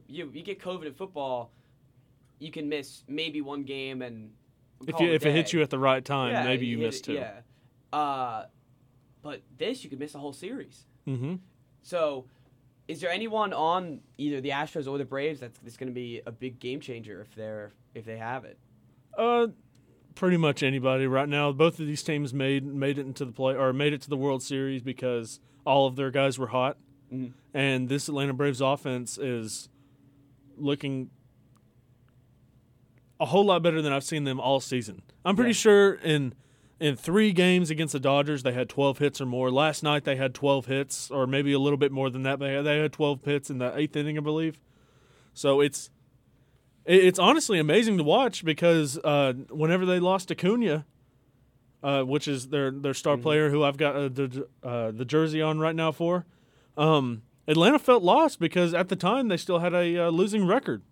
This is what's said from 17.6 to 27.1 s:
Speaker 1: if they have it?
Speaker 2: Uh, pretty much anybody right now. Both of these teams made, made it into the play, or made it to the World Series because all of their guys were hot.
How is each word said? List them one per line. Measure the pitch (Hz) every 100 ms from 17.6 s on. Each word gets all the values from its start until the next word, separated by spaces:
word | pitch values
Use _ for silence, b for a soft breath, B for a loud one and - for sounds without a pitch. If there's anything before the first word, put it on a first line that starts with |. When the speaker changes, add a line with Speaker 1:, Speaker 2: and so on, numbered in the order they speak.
| 104 _ _
Speaker 1:
if | - 110
they | 113
have | 113 131 110
it? | - _ _ _ _ _ -
Speaker 2:
Uh, | 233 240 233 - _ _ _ _ _ -
pretty | 185 175
much | 156 131
anybody | 135 135 127 131 135
right | 131 147
now. | 143 147
Both | 135 165 170
of | 151
these | 147
teams | - 147 143
made, | 135 135 139 139
made | 139 135 143
it | 135
into | 131 135
the |
play, | 113 131 131
or | 131
made | 131 147
it | 147
to | -
the | 139
World | 139 131
Series | - 135 135 135
because | 131 127 131 120 113 - b b -
all | 135 135
of | 127
their | 135
guys | 135 139 131
were | 123
hot. | 127 131 - _ _ -